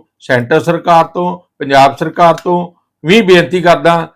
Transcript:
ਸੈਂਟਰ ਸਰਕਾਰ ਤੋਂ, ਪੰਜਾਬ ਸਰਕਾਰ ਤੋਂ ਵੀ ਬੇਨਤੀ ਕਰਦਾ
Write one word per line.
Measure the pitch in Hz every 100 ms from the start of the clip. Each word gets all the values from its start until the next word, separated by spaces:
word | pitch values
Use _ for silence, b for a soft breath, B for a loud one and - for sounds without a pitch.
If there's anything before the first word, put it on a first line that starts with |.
| _ _
ਸੈਂਟਰ | - 127 120 160
ਸਰਕਾਰ | 160 170 170 165 160
ਤੋਂ, | 180 180 175 _ -
ਪੰਜਾਬ | 139 139 139 131
ਸਰਕਾਰ | 156 160 175
ਤੋਂ | 160 185 175 175 _ _ _
ਵੀ | 151 220
ਬੇਨਤੀ | 185 180 165 175
ਕਰਦਾ | 170 165 156 170 160